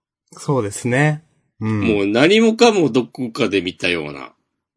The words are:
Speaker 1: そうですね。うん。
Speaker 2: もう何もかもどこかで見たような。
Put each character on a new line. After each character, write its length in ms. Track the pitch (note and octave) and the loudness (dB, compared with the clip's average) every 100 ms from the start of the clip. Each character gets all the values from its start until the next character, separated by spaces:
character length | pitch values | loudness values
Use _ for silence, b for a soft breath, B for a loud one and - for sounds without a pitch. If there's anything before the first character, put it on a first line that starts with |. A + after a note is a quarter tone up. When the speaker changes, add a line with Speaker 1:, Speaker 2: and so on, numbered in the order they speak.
| _ _ _ | _ _ _
Speaker 1:
そ 280 | - - C3+ | -12 -4 -4
う 40 | |
で 80 | G2+ | -4
す 160 | - A#2+ | -6 -2
ね。 360 | B2+ D3+ D3+ - _ _ - | 0 0 -2 -10 _ _ -10
う 80 | A2 | -4
ん。 140 | G#2+ | -2
Speaker 2:
も 200 | A2 G2+ | 0 0
う 20 | G2 | 0
何 340 | A2+ D#3+ A3 | 2 4 4
も 160 | A3+ A3+ | 4 4
か 160 | A#3 | 4
も 180 | G3+ C#3+ | 4 0
ど 160 | B2 A2+ | 0 -2
こ 260 | - A#2+ | -6 -8
か 180 | C#3+ G#2 | -4 -2
で 120 | F#2+ | -2
見 120 | F2+ | -4
た 160 | F2 F2+ | -4 -4
よ 220 | E2 D2 | -4 -6
う 20 | |
な。 200 | C#2 B1 _ _ _ _ | -12 -16 _ _ _ _